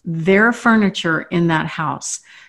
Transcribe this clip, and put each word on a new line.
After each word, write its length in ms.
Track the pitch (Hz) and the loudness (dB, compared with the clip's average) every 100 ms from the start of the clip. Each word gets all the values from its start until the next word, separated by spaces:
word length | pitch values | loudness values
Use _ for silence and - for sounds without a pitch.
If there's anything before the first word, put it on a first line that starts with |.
| - | -10
their 480 | 165 160 196 226 | -4 2 4 4
furniture 720 | 233 240 226 196 196 170 160 - | 2 2 2 2 -2 -2 -4 -2
in 160 | 170 170 | 0 2
that 180 | 160 160 | 0 -2
house. 540 | - 156 139 - - - - | -6 -6 -6 -10 -12 -14 -20